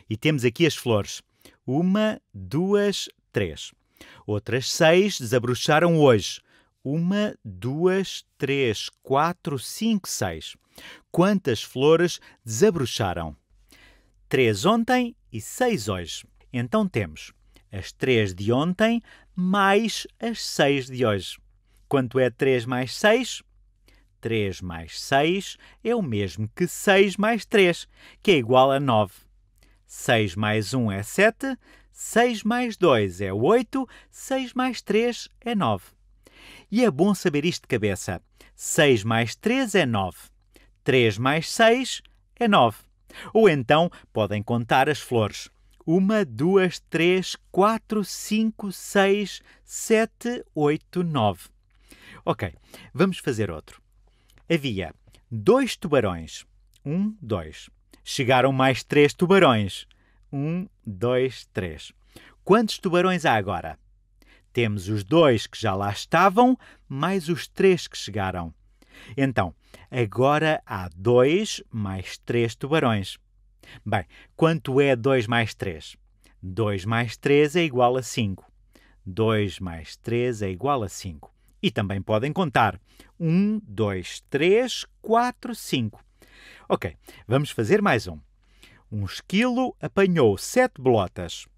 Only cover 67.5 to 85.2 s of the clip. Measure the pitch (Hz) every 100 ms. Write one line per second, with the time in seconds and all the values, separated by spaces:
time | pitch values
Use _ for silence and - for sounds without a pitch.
67.5 | - 190 180 - - - 101 95 90 85
68.5 | - _ _ _ - - 117 135 110 90
69.5 | - _ - - 123 110 98 131 151 156
70.5 | 156 - 101 90 87 101 123 131 180 220
71.5 | - - 113 98 95 - - - 120 113
72.5 | - 135 160 135 107 95 - _ _ _
73.5 | _ - - 107 104 - - - - 160
74.5 | 165 - 131 143 127 135 131 113 120 110
75.5 | - 95 78 - - _ _ _ _ 95
76.5 | 95 104 98 101 117 120 - 143 143 147
77.5 | 170 165 123 123 127 117 - 104 92 _
78.5 | _ _ _ _ _ 95 92 110 107 101
79.5 | - 90 82 80 - - 117 123 110 98
80.5 | 92 131 139 98 - 95 76 - _ _
81.5 | _ 202 - 101 98 92 107 139 151 165
82.5 | 135 110 - _ - - _ 165 175 208
83.5 | 214 196 101 104 95 87 - _ 135 170
84.5 | 214 247 - - _ - 226